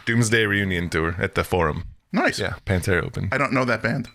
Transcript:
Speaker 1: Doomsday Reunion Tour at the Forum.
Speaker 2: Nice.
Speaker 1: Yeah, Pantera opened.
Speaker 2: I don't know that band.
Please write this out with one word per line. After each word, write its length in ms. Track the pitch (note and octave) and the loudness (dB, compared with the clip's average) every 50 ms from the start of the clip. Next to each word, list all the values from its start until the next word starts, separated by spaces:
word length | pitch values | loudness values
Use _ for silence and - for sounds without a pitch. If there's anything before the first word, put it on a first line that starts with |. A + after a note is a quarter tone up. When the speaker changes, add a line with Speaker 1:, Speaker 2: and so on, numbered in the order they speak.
| - | -4
Speaker 1:
Doomsday 400 | - A#2 A#2 A#2+ G#2+ A2+ A2+ A2 | 0 2 2 4 4 4 2 4
Reunion 440 | G#2 G2+ G2+ G2+ F#2+ F#2 F2 F2 E2 | 4 2 2 2 0 0 -2 -2 0
Tour 260 | E2+ E2 D#2+ E2 E2 F2 | 0 0 0 0 -2 -2
at 160 | - F#2+ - | -4 -2 0
the 80 | - E2+ | -2 -2
Forum. 400 | - F#2 F2+ E2+ D2+ D2 - - - - - _ - | 0 2 2 2 2 0 -4 -8 -10 -14 -18 _ -4
Speaker 2:
Nice. 280 | - A3 F4+ - - - | -2 0 0 0 0 -2
Speaker 1:
Yeah, 160 | G#2 F#2 F2+ - - | -4 -6 -6 -6 -2
Pantera 380 | - G2 F2+ - G2+ F2+ E2 - | 0 0 0 2 2 0 0 0
opened. 240 | F2+ - G2 F#2+ G2 | -2 -4 -4 -4 -2
Speaker 2:
I 60 | - | 0
don't 160 | C3 - - - | 0 0 0 0
know 120 | B2+ B2+ | 0 0
that 180 | A#2+ A2+ G#2+ - | 0 0 -2 -2
band. 260 | A2+ - C3+ A2+ - | -2 -2 -2 -6 -6